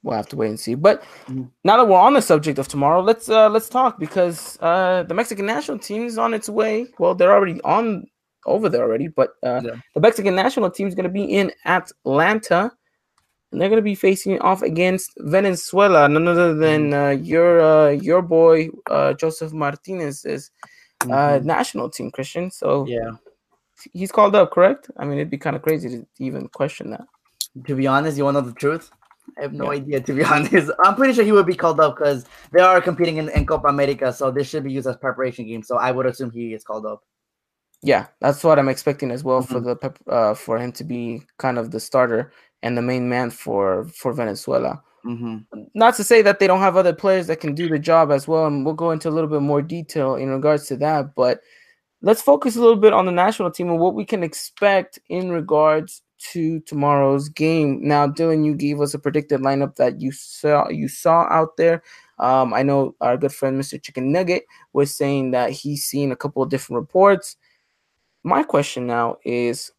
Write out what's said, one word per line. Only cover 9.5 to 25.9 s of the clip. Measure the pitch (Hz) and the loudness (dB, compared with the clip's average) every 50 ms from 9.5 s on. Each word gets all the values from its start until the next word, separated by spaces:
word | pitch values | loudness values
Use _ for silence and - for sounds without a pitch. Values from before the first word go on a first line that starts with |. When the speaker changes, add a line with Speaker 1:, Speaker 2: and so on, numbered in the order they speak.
| 123 127 120 | -4 -4 -6
Speaker 2:
Yeah. | 117 113 120 - _ _ | -8 -12 -12 -18 _ _
Speaker 1:
the | 156 | 2
Mexican | 165 233 233 226 196 202 180 | 2 4 4 4 -2 0 0
national | 190 190 254 - 269 208 180 | 2 0 0 0 0 -2 -2
team | - - 190 | -2 -4 -6
is | 202 180 | -6 -4
gonna | 190 180 180 | -4 -6 -4
be | 185 202 202 | -4 -4 -4
in | - - 202 196 175 - _ _ | 0 0 0 0 0 -4 _ _
Atlanta, | 170 180 185 - - - _ _ 131 135 143 165 185 214 220 214 - 180 175 202 240 _ _ _ _ _ _ _ _ _ _ _ _ _ _ _ _ | -2 -2 -2 -2 -6 -20 _ _ 0 2 2 2 2 0 -2 -2 0 0 0 0 -2 _ _ _ _ _ _ _ _ _ _ _ _ _ _ _ _
and | - - | -4 -2
they're | 175 196 | 0 2
gonna | 220 226 | 2 2
be | 208 208 202 | 2 0 -4
facing | - - 190 196 190 - 196 190 - | 0 2 2 2 2 -2 -4 -4 0
off | - 185 190 190 | 0 0 0 0
against | - - 160 165 180 180 185 185 - - _ | -2 -4 -2 0 0 0 0 -2 -6 -10 _
Venezuela, | - - 143 156 190 202 196 180 170 - - - 190 208 202 185 156 147 | -12 -6 0 0 2 2 2 -2 -4 -6 -2 2 4 4 6 8 6 6
none | 143 147 156 165 | 6 4 4 2
other | 175 170 170 175 170 160 | 2 2 4 4 2 2
than, | 151 160 156 156 156 151 143 | 2 2 2 2 2 0 0
Speaker 2:
Mm. | 143 143 143 | 0 0 0
Speaker 1:
uh, | 143 139 135 165 | 0 0 -2 -2
your, | 170 160 165 170 175 170 170 | 0 2 4 4 6 6 6
uh, | 160 156 156 156 151 147 | 6 6 6 6 6 4
your | 143 139 - 123 165 180 | 4 0 0 2 2 2
boy, | 180 170 165 165 165 165 160 160 160 160 - - _ - | 2 2 4 6 8 8 6 6 2 -4 -8 -14 _ -2
uh, | - 143 143 139 139 | 0 0 2 0 0
Joseph | 143 - 160 160 - 165 156 | -2 -4 -4 -4 -6 -12 -10
Martinez's, | 156 156 147 143 143 - _ 180 190 180 160 143 143 - - 143 147 139 143 - _ _ - - _ _ _ _ _ _ | -6 -4 -4 -4 -6 -8 _ -12 -8 -6 -6 -8 -8 -10 -8 -8 -8 -8 -10 -16 _ _ -20 -20 _ _ _ _ _ _
uh, | - | -6
Speaker 2:
Mm-hmm. | 123 123 139 143 147 143 135 120 | 0 0 2 2 4 2 2 0
Speaker 1:
national | 151 170 - 247 - - - 120 - | 0 0 -2 -2 -4 -4 -8 -8 -8
team, | - - 127 127 | -8 -10 -12 -10
Christian. | - - 135 - - 170 180 185 | -8 -10 -10 -8 -8 -8 -8 -8
So | - - - 151 143 143 135 | -10 -6 -2 -2 -2 -2 -2
Speaker 2:
Yeah. | - 120 117 113 113 113 - _ _ _ _ _ _ _ _ _ _ _ _ - - _ | -4 -6 -6 -8 -8 -12 -16 _ _ _ _ _ _ _ _ _ _ _ _ -20 -18 _
Speaker 1:
he's | 175 190 190 | -10 -10 -2
called | - 220 - - 196 | 2 2 4 4 6
up, | 214 180 - | 4 4 4
correct? | - 175 180 196 277 - _ - - | 4 4 4 4 2 -2 _ -20 -14
I | - 143 | -10 -8
mean, | 143 143 | -6 -4
it'd | 143 147 170 | -6 -6 -6
be | - | -8
kinda | 143 - 156 - 139 | -8 -6 -6 -8 -4
crazy | - 156 160 156 170 | -2 -2 -4 -2 -4
to | 120 | -10